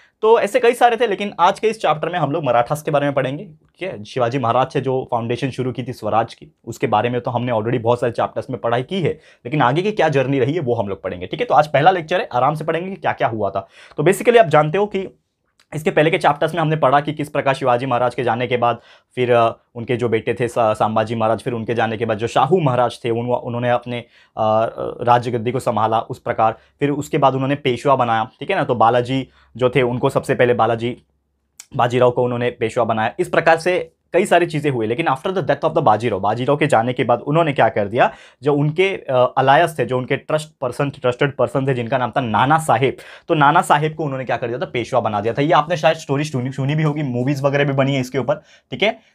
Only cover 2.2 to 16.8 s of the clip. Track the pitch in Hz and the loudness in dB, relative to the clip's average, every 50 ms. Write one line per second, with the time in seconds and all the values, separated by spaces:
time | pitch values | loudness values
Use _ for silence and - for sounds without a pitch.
2.2 | 156 139 143 170 156 127 120 117 120 - 151 151 151 - 151 143 139 143 135 135 | -2 0 -2 -2 0 2 2 2 2 2 -2 -4 -4 -2 -2 0 0 0 0 0
3.2 | 131 131 139 156 214 180 - _ _ _ _ _ 175 190 - 107 107 - - 131 | -2 -2 -4 -8 -10 -14 -18 _ _ _ _ _ -10 -10 -10 -10 -14 -10 -4 -2
4.2 | 123 117 120 143 123 113 117 123 131 131 - 147 127 131 127 131 127 - - 117 | -2 0 0 0 0 2 2 2 0 0 -2 -4 -2 -2 -2 -4 -4 -4 -4 -4
5.2 | 117 117 123 120 - 131 120 - 127 127 117 - 123 123 123 - - 107 101 110 | -2 -2 -4 -2 -4 -6 -4 -4 -6 -6 -4 -6 -8 -10 -10 -8 -6 -2 0 0
6.2 | 117 120 - _ - - _ _ _ - 110 - - 123 110 104 110 120 123 123 | 0 -2 -6 _ -20 -20 _ _ _ -14 -8 -4 -2 0 2 2 2 2 -2 -2
7.2 | 120 135 117 120 120 127 123 110 107 117 127 131 110 117 120 120 - 123 113 - | -4 -2 -4 -2 -2 -2 -2 -2 -2 -2 -2 -2 0 0 0 0 0 -4 -2 -2
8.2 | 113 98 - 117 104 - 131 113 - 117 117 123 131 - 180 196 165 117 85 - | -4 -4 -4 -8 -8 -8 -10 -6 -4 -2 -2 -2 -4 -4 -4 -2 -2 -2 -4 -4
9.2 | _ _ _ _ _ - 156 151 131 120 131 160 185 214 208 - 165 160 156 139 | _ _ _ _ _ -6 0 2 2 2 2 2 0 -2 0 0 0 2 2 0
10.2 | 131 123 139 139 120 110 151 180 160 117 160 127 107 101 98 - - 92 95 90 | 0 0 0 0 0 0 0 -2 -2 -2 -2 -2 -2 -4 -6 -6 -6 -8 -8 -8
11.2 | 87 - - 160 240 - 147 135 151 156 - 131 147 180 190 180 165 151 175 185 | -10 -10 -6 -6 -4 2 2 2 2 4 2 4 4 4 4 4 -2 -2 -2 -2
12.2 | 190 - - 123 123 139 156 156 160 160 165 160 175 190 196 185 - 127 110 - | -2 -2 -2 0 0 0 0 -2 -4 -4 -4 -4 -4 -6 -10 -6 -4 -4 -4 -2
13.2 | 147 127 117 110 104 98 95 98 98 - _ - - - - - 151 175 196 - | -2 -2 -2 -2 -4 -4 -4 -6 -8 -8 _ -20 -20 -16 -6 0 2 2 2 2
14.2 | 220 254 233 233 220 156 139 151 151 156 156 190 208 208 208 190 190 - - _ | 2 4 6 6 4 6 4 4 4 4 0 -2 -2 -2 -4 -6 -8 -8 -12 _
15.2 | _ _ _ _ _ _ _ _ _ _ - 156 156 196 170 156 151 160 180 175 | _ _ _ _ _ _ _ _ _ _ -12 -4 -4 0 2 4 4 4 2 2
16.2 | - 165 143 - 170 156 156 165 160 156 156 156 | 2 2 2 2 0 -2 0 0 0 0 0 2